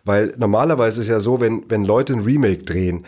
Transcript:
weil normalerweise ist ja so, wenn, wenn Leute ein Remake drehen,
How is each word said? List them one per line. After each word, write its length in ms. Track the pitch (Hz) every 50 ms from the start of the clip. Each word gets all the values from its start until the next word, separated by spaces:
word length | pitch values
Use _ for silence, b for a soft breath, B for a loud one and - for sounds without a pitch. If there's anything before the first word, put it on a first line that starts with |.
| B
weil 300 | - 101 101 110 104 - 120
normalerweise 640 | 117 104 101 107 131 165 160 131 117 110 107 117 113
ist 60 | 107
ja 120 | 117 110
so, 180 | 98 113 127 127
wenn, 260 | 120 113 113 110 - -
wenn 160 | 113 107 101
Leute 300 | 95 104 117 139 139 135
ein 60 | 117
Remake 440 | 101 110 135 147 135 104 92 85 -
drehen, 400 | - 87 92 92 90 87 82 73